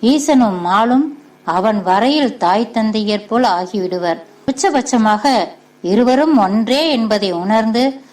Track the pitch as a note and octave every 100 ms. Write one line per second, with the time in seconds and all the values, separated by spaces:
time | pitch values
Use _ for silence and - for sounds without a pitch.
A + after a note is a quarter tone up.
0 | A3+ D4 C#4+ C#4 A3+ F3+ F3 G3 A#3 B3+
1 | D4+ - - - - E3+ G#3 G#3 F3+ F#3+
2 | B3 D4 C4+ - F3 G3 A#3 A#3 A3 G#3+
3 | G#3 G#3 G#3 A3+ B3 F3+ F3+ G#3 F3+ F3+
4 | F3 E3 - - - C4+ G4 D4 B3 A#3+
5 | G#3+ G#3 C#4+ A#3+ E3+ - _ _ F3 G3+
6 | B3 B3+ D#4 C#4+ F#3+ G#3 A3 C4 D#4+ C4
7 | A3+ G#3+ G3 E3+ F#3 A3 A3 A3+ C4 C4+
8 | -